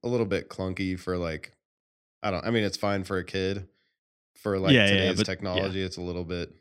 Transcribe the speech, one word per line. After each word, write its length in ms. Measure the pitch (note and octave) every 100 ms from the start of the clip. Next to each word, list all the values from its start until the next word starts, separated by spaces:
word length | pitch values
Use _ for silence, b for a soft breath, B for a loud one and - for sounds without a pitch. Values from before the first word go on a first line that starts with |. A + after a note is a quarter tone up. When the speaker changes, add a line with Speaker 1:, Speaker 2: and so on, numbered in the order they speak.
Speaker 1:
a 40 | A#2
little 180 | A#2+ G#2
bit 240 | F#2 -
clunky 480 | - F#2 F2+ F#2+ F2+
for, 160 | - F2+
like, 360 | E2+ D#2+ - _ _ _ _ _ _ _
I 80 | G#2+
don't, 140 | F2+
I 60 | G#2
mean, 140 | A#2
it's 120 | G#2 -
fine 280 | G#2 G2+
for 120 | F2+ F#2+
a 80 |
kid. 420 | F2 F#2+ F#2+ F#2+ F#2 _ _ _ _ _ _
For, 240 | _ G#2+ G2
like, 160 | F#2+
Speaker 2:
Yeah, 100 | B2+ G2+
yeah, 60 |
yeah, 60 | G2
Speaker 1:
today's 180 | F#2 F#2
Speaker 2:
but, 120 | G#2+
yeah. 60 |
Speaker 1:
technology, 480 | F#2 G2+ F#2 F#2+ F#2+
it's 140 | F#2 F2+
a 60 |
little 220 | F2 F2 E2+
bit 260 | F2 E2 -